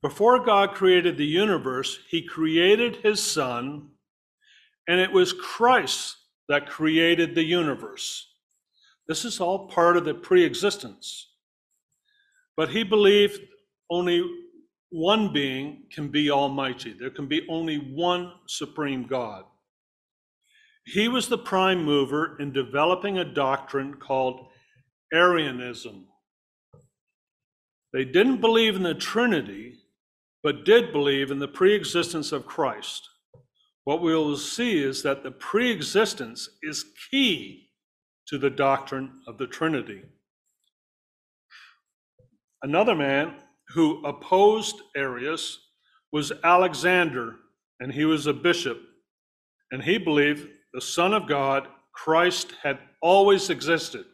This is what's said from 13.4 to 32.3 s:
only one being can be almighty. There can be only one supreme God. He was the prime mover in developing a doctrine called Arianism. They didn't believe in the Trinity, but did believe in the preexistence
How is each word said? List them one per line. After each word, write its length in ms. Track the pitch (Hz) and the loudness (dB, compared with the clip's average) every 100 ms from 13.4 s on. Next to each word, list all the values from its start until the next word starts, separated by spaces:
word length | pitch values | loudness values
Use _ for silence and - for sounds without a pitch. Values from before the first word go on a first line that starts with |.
| - _ _ _ _ | -18 _ _ _ _
only 320 | 170 180 175 180 - - - _ _ _ | -2 0 0 0 -8 -16 -20 _ _ _
one 420 | 170 170 220 202 | -4 0 2 0
being 520 | 143 139 131 143 - - | -2 -2 -4 -8 -12 -18
can 160 | - 147 | -12 -6
be 240 | 143 147 | -2 0
almighty. 640 | 143 139 135 131 120 117 | 2 0 -2 -6 -6 -12
There 180 | 98 131 | -12 -12
can 160 | 131 139 | -10 -4
be 180 | 156 160 | -4 -4
only 300 | 165 165 151 | -6 -4 -6
one 540 | 139 135 175 180 175 - - | -8 -4 -2 -2 -4 -16 -14
supreme 580 | - 147 - 143 131 117 | -12 -10 -8 -6 -6 -6
God. 380 | 131 117 95 95 _ _ _ _ _ _ _ _ _ _ _ _ _ - | -6 -6 -12 -20 _ _ _ _ _ _ _ _ _ _ _ _ _ -6
He 220 | 190 226 | -2 0
was 200 | 254 - | 0 -2
the 100 | 240 | -6
prime 460 | - 190 190 185 | -2 0 2 2
mover 520 | 151 147 135 147 160 - | 2 2 2 -2 -4 -6
in 120 | 143 | -6
developing 680 | 135 123 135 160 180 196 190 | -6 -4 0 2 0 -2 -4
a 140 | 160 | -4
doctrine 600 | 131 139 135 - 139 135 | -2 0 -2 -4 -6 -8
called 540 | 143 - 135 131 127 - _ _ _ _ _ _ | -12 -4 -2 -2 -4 -18 _ _ _ _ _ _
Arianism. 960 | 160 180 175 147 123 123 113 113 98 92 _ _ _ _ _ _ _ _ _ _ _ _ _ _ _ _ _ _ | 4 4 4 -2 -6 -10 -12 -16 -18 -20 _ _ _ _ _ _ _ _ _ _ _ _ _ _ _ _ _ _
They 120 | 131 131 | -6 0
didn't 360 | 160 233 254 | 2 4 4
believe 340 | 226 226 226 196 | 4 4 2 2
in 60 | |
the 140 | 180 156 | -2 -4
Trinity, 800 | - 220 240 175 104 98 117 - _ _ _ _ _ _ | -4 0 2 0 -2 -12 -16 -20 _ _ _ _ _ _
but 240 | 151 139 110 | -4 -4 4
did 260 | 233 233 | 4 4
believe 380 | 147 143 139 135 | -2 0 0 -2
in 80 | 139 | -4
the 100 | 139 | -8
preexistence 840 | - 185 208 151 170 170 160 143 | 2 4 4 0 -4 -2 -6 -6